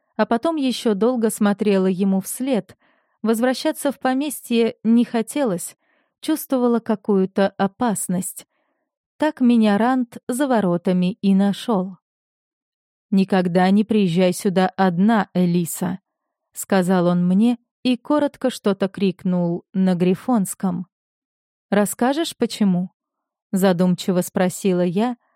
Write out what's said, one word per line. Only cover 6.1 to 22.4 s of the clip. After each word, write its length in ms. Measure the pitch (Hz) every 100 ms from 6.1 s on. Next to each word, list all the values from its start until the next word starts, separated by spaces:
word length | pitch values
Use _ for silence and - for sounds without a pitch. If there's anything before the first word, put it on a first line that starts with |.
| _
чувствовала 600 | - - - 262 247 233
какую-то 680 | 226 214 - 196 190 202 196
опасность. 1000 | - 196 - 247 190 - 180 185 - - _ _ _ _ _ _ -
Так 240 | 302 -
меня 380 | 247 240 214 202
Рант 400 | 233 262 240 - -
за 180 | 247 285
воротами 680 | 233 196 175 190 180 180
и 220 | 196 202
нашёл. 640 | 190 202 190 - 208 185 185 _ _ _ _ _ _ _ _ _ _ _
«Никогда 600 | 196 190 190 180 175 185
не 140 | 196
приезжай 480 | 214 214 190 165 185
сюда 360 | 175 208 185 185 -
одна, 520 | 185 170 202 226 185
Элиса», 680 | 180 180 175 165 - 180 185 _ _ _ _ _
сказал 540 | - - 196 180 185 175
он 200 | 175 175
мне 320 | 190 233 240 _ _
и 140 | 247 247
коротко 540 | - 294 285 - 254
что-то 380 | - - 196 190
крикнул 760 | - 196 175 185 180 175 170 -
на 220 | 190 185
грифонском. 920 | 180 180 185 - 240 185 - 190 175 185 _ _ _ _ _ _ _ _
«Расскажешь, 680 | 202 202 - 247 277 339
почему?» 540 | -